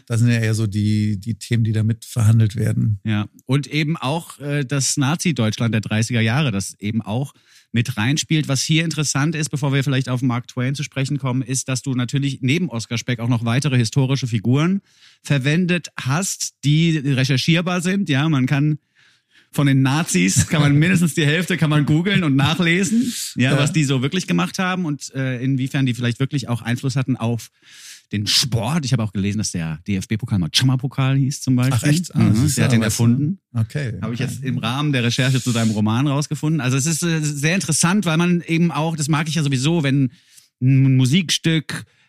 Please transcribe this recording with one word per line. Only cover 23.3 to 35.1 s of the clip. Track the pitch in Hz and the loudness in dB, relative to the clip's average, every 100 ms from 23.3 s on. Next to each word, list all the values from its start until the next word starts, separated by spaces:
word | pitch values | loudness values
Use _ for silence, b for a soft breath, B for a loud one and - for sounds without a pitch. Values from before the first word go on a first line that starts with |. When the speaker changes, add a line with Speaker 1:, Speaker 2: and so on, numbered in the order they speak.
| - | -2
Speaker 2:
ja, | 127 | 2
Speaker 1:
Ja. | 135 | 2
Speaker 2:
was | 143 | 2
die | 165 | 2
so | 139 131 | 2 0
wirklich | 139 185 185 | 0 -2 -2
gemacht | 175 175 - | -2 -2 -2
haben | 185 185 165 | -4 -2 -4
und, | 143 - | -6 -8
äh, | 135 131 123 | -6 -4 -2
inwiefern | 131 135 135 143 | -2 0 -2 0
die | 131 | 0
vielleicht | 117 120 117 | 0 -2 -2
wirklich | 135 143 110 | -2 -2 -4
auch | 107 | -4
Einfluss | 113 120 139 135 | -4 -4 -2 -2
hatten | 127 120 | -2 -2
auf | 117 120 - B B B B B _ | -2 -4 -8 B B B B B _
den | 104 101 | -6 0
Sport. | - 131 113 107 170 123 | 0 0 0 0 -2 0
Ich | |
habe | 123 | 0
auch | 107 | 0
gelesen, | 101 101 104 | -2 -2 -2
dass | 92 | -4
der | 90 80 78 - | -4 -4 -6 -4
D-F-B-Pokal | 95 - 110 - 101 | -4 -2 -6 -2 0
mal | 80 | 0
Chama-Pokal | - 127 131 139 - 131 135 | 0 2 0 -2 -2 0 2
hieß | 135 - | 0 -2
zum | - 123 | 0 2
Beispiel. | 127 123 | 2 0
Speaker 1:
Ach | |
echt? | 147 156 170 | 2 0 0
Ah, | - | 2
Speaker 2:
Mhm. | 107 | 4
Speaker 1:
siehst | 107 101 120 | 4 2 2
du, | |
Speaker 2:
Der | |
hat | 113 | 2
den | 113 | 2
Speaker 1:
weißt | 107 - | 2 2
du. | |
Speaker 2:
erfunden. | 117 127 147 196 _ | 4 4 0 -4 _
Speaker 1:
Okay, | 117 113 151 127 92 | -4 -2 -4 -6 -6
Speaker 2:
Habe | 113 | -6
ich | 117 | -4
Speaker 1:
okay. | 131 | -6
Speaker 2:
jetzt | 120 | -6
im | 131 120 | -4 -4
Rahmen | 113 135 151 | -2 -2 0
der | 131 | 0
Recherche | 117 | 0